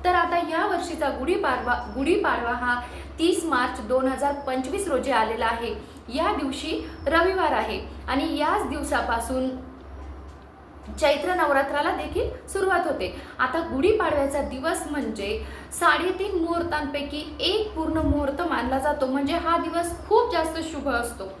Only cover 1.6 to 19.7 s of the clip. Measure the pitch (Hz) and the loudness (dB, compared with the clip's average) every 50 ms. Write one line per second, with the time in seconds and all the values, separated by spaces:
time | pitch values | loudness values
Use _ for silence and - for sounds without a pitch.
1.6 | 226 240 247 240 240 220 208 247 277 311 370 - 339 302 247 240 233 233 247 247 | 2 0 0 0 -2 -6 -4 -2 2 4 4 4 4 2 0 0 0 -2 -2 0
2.6 | 247 247 247 247 240 - - - - - - - 320 349 370 - 330 320 285 247 | 0 0 0 0 -2 -8 -10 -12 -12 -12 -4 2 2 4 4 2 2 2 2 2
3.6 | 247 262 - - 214 - 254 262 262 262 262 - 285 285 285 277 - 262 262 262 | 2 0 -2 -6 -2 2 2 4 4 2 0 2 0 0 0 0 -2 -2 -2 -2
4.6 | 262 262 359 403 403 359 294 247 - 269 254 226 220 214 226 226 233 226 233 226 | -2 -2 -2 -2 0 0 0 0 2 2 2 4 2 2 0 0 0 0 0 0
5.6 | 233 220 202 - - - - - - - 233 285 330 392 415 - 294 262 262 - | -2 -4 -6 -6 -10 -14 -16 -16 -14 -6 -2 0 2 2 2 0 -2 -4 -4 -4
6.6 | - 311 320 320 - - - - - 277 311 330 339 381 381 381 339 302 269 226 | -4 -4 -4 -4 -4 -8 -10 -4 -2 2 4 6 6 4 4 4 2 2 2 2
7.6 | 226 226 202 190 - - - - - - 254 277 311 320 285 285 294 320 370 415 | 0 -2 -4 -6 -6 -10 -12 -12 -4 -2 0 0 0 0 0 0 2 2 2 2
8.6 | 330 247 269 294 269 - 285 247 233 269 233 226 233 - 262 262 262 262 254 - | 0 -2 -4 -4 -2 0 0 0 0 0 -2 -2 0 -2 -2 0 0 -2 -2 -6
9.6 | - - - - - - - - - - - - - - - - - - - - | -10 -14 -16 -18 -16 -16 -14 -14 -14 -14 -14 -14 -14 -16 -18 -18 -20 -20 -20 -20
10.6 | - - - - - - - - 311 285 294 285 - 349 359 349 320 294 277 269 | -20 -20 -20 -18 -14 -12 -4 0 2 4 4 4 2 0 2 2 2 4 4 2
11.6 | 277 277 - 285 302 339 370 302 302 - - 370 508 - - - - - - 392 | 2 2 0 0 0 0 0 -2 -4 -4 -2 -2 -2 -2 -4 -8 -12 -6 -2 0
12.6 | 381 381 370 349 - 320 262 214 185 175 - - - - - - 247 - - 320 | 2 4 4 2 2 0 0 -2 -2 -4 -6 -8 -14 -14 -2 -2 -2 0 0 -2
13.6 | - - 240 269 294 392 440 - 359 320 294 285 277 277 - 285 - - 262 262 | -2 0 0 4 4 6 6 6 4 2 4 2 2 2 2 0 -2 -2 -4 -2
14.6 | 269 330 370 339 330 285 294 294 233 220 214 208 196 202 220 220 - - - - | 0 0 0 0 -2 -4 -2 -2 -2 -2 -4 -4 -4 -4 -2 -4 -4 -8 -10 -12
15.6 | - - - - 359 330 294 294 320 370 370 - 381 427 403 349 330 339 339 339 | -12 -10 -4 4 4 6 6 6 2 0 0 0 -2 -2 0 0 0 2 0 0
16.6 | 339 339 302 302 294 277 285 285 277 277 - 302 311 - - - 269 330 392 427 | 0 0 -2 -2 -2 -2 -4 -4 -4 -4 -6 -8 -8 -8 -6 -2 0 2 2 2
17.6 | 427 - - 320 320 294 311 320 302 285 277 285 294 269 277 285 349 339 277 233 | 0 -2 -2 -2 -2 0 0 2 2 2 2 2 2 0 0 0 0 0 0 0
18.6 | 240 254 269 269 277 302 285 294 269 254 262 277 277 277 339 339 330 320 339 330 | 0 0 0 2 2 0 2 2 0 0 0 0 0 2 0 0 2 2 2 2
19.6 | - - | 2 0